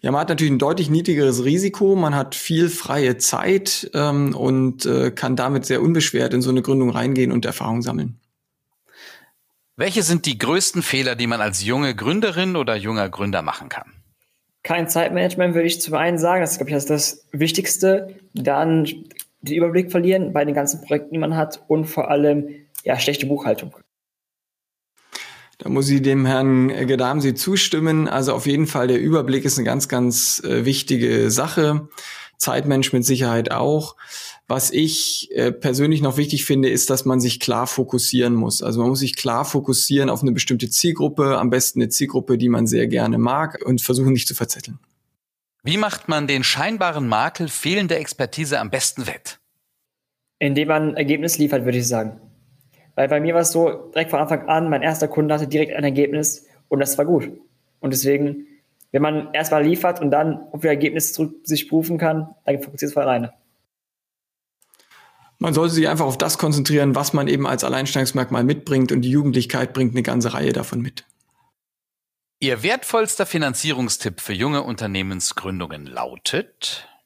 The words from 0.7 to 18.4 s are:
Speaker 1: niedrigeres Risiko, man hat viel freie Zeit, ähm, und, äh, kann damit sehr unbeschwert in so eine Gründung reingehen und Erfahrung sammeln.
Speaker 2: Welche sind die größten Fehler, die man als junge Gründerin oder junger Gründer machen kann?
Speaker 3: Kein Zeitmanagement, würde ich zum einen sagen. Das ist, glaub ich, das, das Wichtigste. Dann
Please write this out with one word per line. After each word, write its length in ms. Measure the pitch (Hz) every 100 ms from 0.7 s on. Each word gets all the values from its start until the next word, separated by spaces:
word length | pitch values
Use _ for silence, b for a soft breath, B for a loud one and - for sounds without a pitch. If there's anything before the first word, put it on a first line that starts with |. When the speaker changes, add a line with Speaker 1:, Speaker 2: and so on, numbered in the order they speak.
| 170 151
Speaker 1:
niedrigeres 560 | 160 175 151 139 120 127
Risiko, 500 | 165 196 196 196 190
man 200 | 156 143
hat 180 | 135
viel 360 | - - 165 170
freie 500 | 170 - 139 131 120
Zeit, 720 | - - - 190 190 - -
ähm, 420 | 147 147 143 143 -
und, 520 | 131 131 131 127 -
äh, 240 | 127 127
kann 240 | 127 131 127
damit 320 | 127 139 -
sehr 160 | 131
unbeschwert 500 | 156 165 151 127 123
in 80 | 123
so 80 | 127
eine 140 | 127
Gründung 260 | - 135 123
reingehen 420 | 117 123 131 127
und 140 | 123 -
Erfahrung 380 | - - 117
sammeln. 360 | 120 147 123 117 _ _ _ _ _ _ _ B B B B B _ _ _ -
Speaker 2:
Welche 260 | 170 190
sind 240 | 165 170 -
die 140 | 117
größten 420 | 120 170 190 175
Fehler, 340 | - 135 127 117
die 120 | 120
man 120 | 117
als 240 | 107 92
junge 320 | 101 127 143 110
Gründerin 600 | 110 190 220 170 190 175
oder 200 | 123 107
junger 340 | 101 110 98
Gründer 340 | 87 101 95
machen 260 | 78 - -
kann? 240 | - - - _ _ _ _ _ _
Speaker 3:
Kein 260 | - 170 165
Zeitmanagement, 640 | 165 170 175 180 180 180
würde 140 | 170 170
ich 120 | 170
zum 140 | -
einen 240 | 156 165 170
sagen. 240 | 170 185
Das 120 | 165
ist, 40 | -
glaub 100 | 139
ich, 60 |
das, 140 | 147 143
das 400 | 151 - - _
Wichtigste. 840 | 143 160 160 190 - 190 190 190 - _
Dann 520 | -